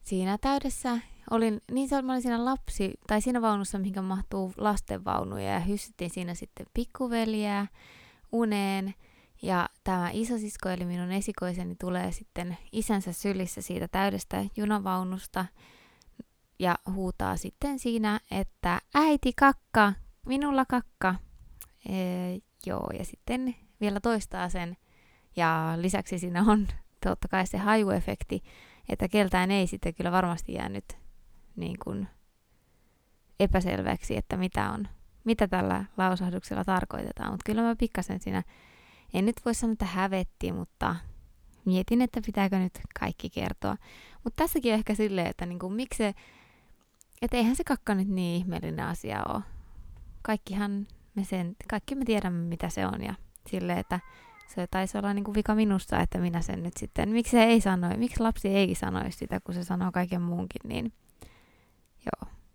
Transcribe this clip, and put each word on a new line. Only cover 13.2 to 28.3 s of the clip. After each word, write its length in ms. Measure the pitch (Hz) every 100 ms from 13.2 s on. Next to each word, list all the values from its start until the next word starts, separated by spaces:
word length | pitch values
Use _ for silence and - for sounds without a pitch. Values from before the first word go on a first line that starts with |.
| 202 190 180 -
siitä 260 | - 180 170
täydestä 560 | 190 196 196 - 190 196 -
junavaunusta, 920 | 208 214 196 185 185 185 - 185 185 - - - - _ - - - _ _ _
ja 160 | 180 170 -
huutaa 440 | 190 185 - - 180
sitten 420 | 190 _ 285 269
siinä, 420 | 240 226 220 208 -
että 500 | 190 190 _ 175 175 -
"Äiti, 380 | - 311 294 254
kakka, 600 | - 277 - _ 226 202 196 - - -
minulla 380 | 262 294 269
kakka." 500 | 262 247 - _ 185 185 - - - - - _ 202
Ee, 500 | 185 180 180 180 185 _ _ -
joo, 240 | - - -
ja 60 |
sitten 520 | - - - 247 254 240 - _
vielä 200 | 208 202
toistaa 480 | 233 226 - 185 180
sen, 280 | 180 170 180 _ _ _ _ _ -
ja 380 | 165 160 160 165
lisäksi 420 | 185 196 - 180
siinä 260 | 180 175 208
on 200 | 208 196 - - _
totta 240 | - 180 -
kai 180 | 190 185
se 120 | 196
hajuefekti, 840 | 208 220 202 196 185 196 -